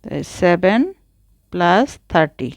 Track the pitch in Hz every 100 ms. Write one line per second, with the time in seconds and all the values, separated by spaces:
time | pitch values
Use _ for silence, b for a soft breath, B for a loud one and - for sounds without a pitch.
0 | - 143 - - 180 175 185 220 339 392
1 | _ _ _ _ _ 180 175 185 269 -
2 | _ 170 156 - 165